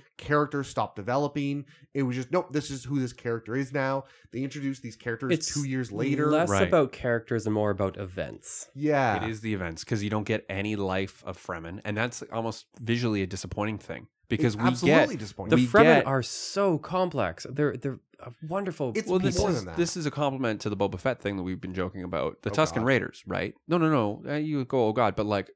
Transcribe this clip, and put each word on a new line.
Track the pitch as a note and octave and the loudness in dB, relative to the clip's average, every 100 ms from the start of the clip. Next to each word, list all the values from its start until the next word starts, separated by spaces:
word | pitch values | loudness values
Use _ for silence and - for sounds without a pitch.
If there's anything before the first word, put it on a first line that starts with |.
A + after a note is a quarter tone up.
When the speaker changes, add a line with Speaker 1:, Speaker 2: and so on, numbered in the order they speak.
| - - | -14 -10
Speaker 1:
Characters | - D3 D3 C#3+ C3+ | 2 2 2 -2 -4
stopped | - G#2 | -2 -4
developing. | - G2+ C3 D3 C#3+ C#3 C#3+ - - - | -4 -2 0 0 -2 -4 -4 -8 -18 -8
It | C#3+ | -2
was | C3 | 0
just, | B2 B2 | -2 0
"Nope, | F3 F3 | -2 0
this | C#3+ C#3 | -4 -4
is | C3+ | -8
who | B2 C#3+ | -4 -2
this | B2+ | -2
character | - A#2+ A#2 A2 B2+ | -4 -4 -4 -4 -4
is | C3+ | -2
now." | C#3 C3+ C#3 C3+ - - | -2 0 -2 -4 -18 -12
They | A#2+ | -6
introduced | C3+ C#3+ C#3 C3+ | -6 -4 -6 -6
these | B2 | -10
characters | - A#2+ A2+ C3+ | -8 -6 -2 0
Speaker 2:
It's | D#3+ - | 0 0
Speaker 1:
two | D3 | -4
years | C#3 C3 A#2+ | -2 -2 -2
later. | G2+ C3 C#3 D3 | -2 0 2 4
Speaker 2:
less | D3+ E3 | 4 4
Speaker 3:
Right. | G2 F#2 | 4 6
Speaker 2:
about | E3+ C3+ | 4 2
characters | - B2+ A#2 - A#2 G#2+ | 0 -2 0 0 -2 0
and | |
more | G#2+ G#2+ | 2 2
about | G2 F#2+ F#2 | 2 -2 -2
events. | G2 F2+ C#2+ G#1+ - - - | -8 -6 -8 -8 -10 -10 -12
Speaker 1:
Yeah. | C3 D3+ C#3+ B2 F#2+ | -4 0 2 2 2
Speaker 3:
It | A2 | -2
is | A2 | -4
the | A2 | -4
events, | G2+ F2+ E2 | -2 -4 -6
'cause | - A2 | -4 -2
you | G#2 | 0
don't | G#2+ G2+ | -2 0
get | G#2+ - | -2 -2
any | F#2+ G#2 G#2 | -4 -2 -2
life | F#2+ F#2+ F#2+ - - | 0 0 -2 -6 -12
of | F2+ | -10
Fremen, | - E2 D#2+ G2 | -8 -8 -8 -8
and | G#2+ G#2+ | -4 -2
that's | A#2+ - - | -2 -4 -8
almost | A2+ A2+ G#2+ - - | -4 -4 -6 -12 -8
visually | A2+ A#2+ A#2+ G#2 | -2 0 2 0
a | F#2 | -2
disappointing | F2+ F#2 - G#2 G#2 | -4 -6 -4 -4 -4
thing, | - C#2 - _ - | -8 -12 -14 _ -4
because | A2+ C3 | 2 2
Speaker 1:
It's | G#2 | 2
Speaker 3:
we | A#2+ | 2
Speaker 1:
absolutely | B2 - - B2 E3 | 4 6 6 6 0
Speaker 3:
get | |
Speaker 1:
disappointing. | G#2 - F#2 | -10 -8 2
Speaker 2:
The | - | 4
Speaker 3:
we | B2 | 6
Speaker 2:
Fremen | G3+ | 8
Speaker 3:
get | D#3+ D3 B2+ | 10 8 6
Speaker 2:
are | C3+ | 0
so | A#2 - - G3 G3+ D#3 | -2 -4 -4 0 2 2
complex. | - F#3 F#3 C#3+ F#2 E2 - | 0 -2 0 0 -2 -4 -6
They're, | B2+ D3 B2+ | 0 0 0
they're | C#3 A#2+ _ - | -6 -8 _ -18
a | - A#2+ D#3 | -18 -14 -6
wonderful | F#3+ F#3+ D#3 C3 | -6 -4 -4 -2
Speaker 1:
It's | D#3 G#3+ | -2 0
Speaker 3:
Well, | F#3 | 2
this | F#3 - | 4 4
Speaker 1:
more | G3+ | 4
Speaker 3:
is, | E3 | 2
Speaker 1:
than | |
that. | - A#2 | -2 -2
Speaker 3:
this | E3+ F3 | -2 0
is | D3 | -4
a | |
compliment | C#3+ D3 C3+ B2 G#2 | 0 0 0 0 0
to | G#2+ | -2
the | G2+ | 0
Boba | G2 G2 | 0 0
Fett | - - | -2 -2
thing | G2+ G2 | -2 -2
that | |
we've | F2+ F#2 | -4 -6
been | F#2 | -6
joking | F#2 F#2 F#2+ | -4 -4 -4
about. | F2 E2 D2 - | -4 -2 -2 -4
The | G#2+ | -4
Speaker 1:
Oh, | |
Speaker 3:
Tusken | - D#3 B2+ | 0 0 2
Speaker 1:
God. | |
Speaker 3:
Raiders, | A#2+ C3 - - - | 2 2 0 -10 -6
right? | F#2+ F2 - - | -4 -4 -6 -2
No, | E3+ | 0
no, | D#3+ | 2
no. | D3 G#2 G#2+ - | 2 2 -2 -6
Uh, | D3 | -4
you | D#3 C#3+ B2+ | -2 -4 0
go, | C3+ A2 | 2 2
"Oh, | |
God," | A2 A2 G#2 | 4 2 2
but, | G#2 | 0
like, | G2+ F#2+ | 0 -2